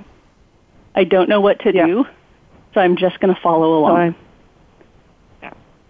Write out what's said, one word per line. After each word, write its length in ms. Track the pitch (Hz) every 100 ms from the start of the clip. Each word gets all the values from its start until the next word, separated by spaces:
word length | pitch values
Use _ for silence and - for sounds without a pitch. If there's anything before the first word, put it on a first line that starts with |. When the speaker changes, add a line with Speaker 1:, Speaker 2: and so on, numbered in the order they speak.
| - _ _ _ _ _ _ - _
Speaker 1:
I 80 | -
don't 260 | 180 190 170
know 120 | 208
what 180 | 202 202
to 140 | 214
Speaker 2:
Yeah. 120 | 185 165
Speaker 1:
do, 200 | 214 - - _ _ _ - _
so 60 | 214
I'm 160 | 180 180
just 220 | 185 -
gonna 180 | 196 180
follow 360 | 170 160 160 160
along. 160 | 151 170
Speaker 2:
Fine. 180 | 170 170 - _ _ _ _ _ - _ _ _ _ _
Yeah. 100 | - - _ _